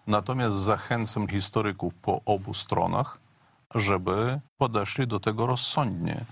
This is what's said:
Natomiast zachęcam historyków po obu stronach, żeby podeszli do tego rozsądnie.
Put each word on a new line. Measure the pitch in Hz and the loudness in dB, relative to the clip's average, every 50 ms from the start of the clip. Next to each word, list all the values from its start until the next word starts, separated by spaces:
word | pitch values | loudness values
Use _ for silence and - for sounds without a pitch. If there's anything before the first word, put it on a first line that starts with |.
| - - | -2 0
Natomiast | 107 104 90 98 127 131 123 113 101 | 0 0 2 0 -2 0 0 2 2
zachęcam | 98 95 101 107 95 - - 123 117 113 107 - 107 104 95 | 2 2 2 2 2 0 -2 -2 0 0 0 0 0 0 0
historyków | 98 101 92 - - 113 107 104 95 - - 87 - | 0 0 0 0 0 0 0 0 -2 -4 -4 -6 -6
po | - - - 95 - - | -4 -2 -2 -2 0 2
obu | - 104 98 98 104 104 | 0 0 0 0 -2 -4
stronach, | - - - - - 87 87 90 101 135 - - - _ _ _ _ _ _ _ _ _ - - | -4 -2 0 0 0 0 0 0 0 -2 -2 -6 -16 _ _ _ _ _ _ _ _ _ -6 -2
żeby | 113 101 101 101 92 90 98 92 101 113 123 131 143 - _ _ - | 0 2 2 2 2 2 0 0 0 0 0 -2 -4 -6 _ _ 0
podeszli | 139 123 113 107 101 - - - 135 123 | 0 2 2 0 0 0 -2 -2 -2 0
do | 110 101 | 0 -2
tego | - 113 107 110 120 | 0 0 0 0 2
rozsądnie. | 123 127 123 - - - - 143 113 92 85 82 82 78 - - - | 0 2 2 2 2 2 2 2 0 0 -2 -2 -2 -2 -4 -6 -10